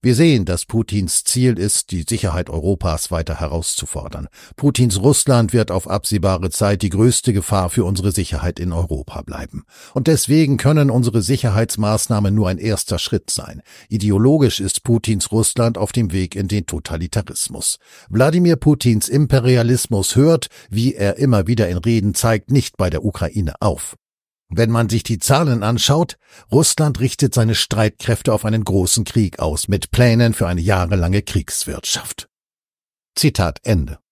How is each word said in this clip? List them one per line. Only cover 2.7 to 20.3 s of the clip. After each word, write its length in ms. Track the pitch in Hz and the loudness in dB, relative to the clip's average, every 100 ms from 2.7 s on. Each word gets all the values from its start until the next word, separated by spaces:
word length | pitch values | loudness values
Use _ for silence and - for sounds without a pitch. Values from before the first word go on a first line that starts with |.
| 98 92 78 - | -2 -2 -4 -4
weiter 280 | 82 82 73 | -6 -4 -6
herauszufordern. 880 | 76 85 82 - - 73 71 71 71 - - - | -4 -4 -6 -8 -8 -10 -10 -12 -14 -16 -20 -2
Putins 420 | 139 127 123 95 | -2 2 2 4
Russland 540 | 117 143 - 123 107 | 2 2 2 2 2
wird 180 | 117 107 | 0 0
auf 200 | 92 - | -4 -2
absehbare 580 | 98 - 104 95 92 92 | -4 -2 0 0 0 -4
Zeit 320 | - 101 101 | -2 0 0
die 80 | 101 | 0
größte 460 | 87 117 - - | 2 2 2 0
Gefahr 340 | 101 - 101 87 | -2 0 0 0
für 160 | - | -2
unsere 260 | 92 95 98 | -2 0 -2
Sicherheit 480 | 95 87 73 80 - | -2 -4 -2 -4 -4
in 140 | 90 | -4
Europa 480 | 82 82 71 - - | -2 -2 -4 -8 -12
bleiben. 440 | - - - - - - - | -12 -12 -12 -14 -16 -20 -8
Und 140 | 131 127 | -2 2
deswegen 500 | 156 - 151 151 131 | 2 4 2 4 2
können 320 | 135 151 139 | 2 4 4
unsere 320 | 120 117 110 | 4 2 0
Sicherheitsmaßnahmen 1120 | 90 131 120 101 113 - 104 107 - 110 101 | 0 0 2 0 0 -2 0 0 0 0 2
nur 140 | 104 92 | 2 0
ein 80 | 92 | -2
erster 420 | 110 101 - 90 | -2 -4 -4 -4
Schritt 300 | - 104 - | -2 -4 -4
sein. 320 | - 90 - _ - - | -10 -10 -18 _ -20 -8
Ideologisch 680 | 110 104 98 123 151 127 - | -2 0 4 4 6 4 2
ist 240 | 95 - | -4 -4
Putins 480 | - 113 - 104 - | 0 0 2 -2 0
Russland 440 | 107 110 - 117 101 | 0 0 0 -2 0
auf 160 | 104 | -2
dem 200 | 123 104 | -2 0
Weg 220 | 92 90 | -2 -4
in 140 | 98 92 | -4 -2
den 160 | 104 | -2
Totalitarismus. 1120 | 85 85 - 80 87 117 - - - - - - _ - _ | -4 -8 -8 -6 -4 -4 -6 -8 -8 -6 -6 -8 _ -20 _
Wladimir 480 | 104 139 170 175 165 | 2 2 4 2 4
Putins 540 | 151 147 123 107 - | 2 2 2 2 2
Imperialismus 1080 | 135 147 113 123 127 117 127 - 107 92 123 | 0 2 2 4 2 2 0 0 -2 0 4
hört, 300 | 151 | 4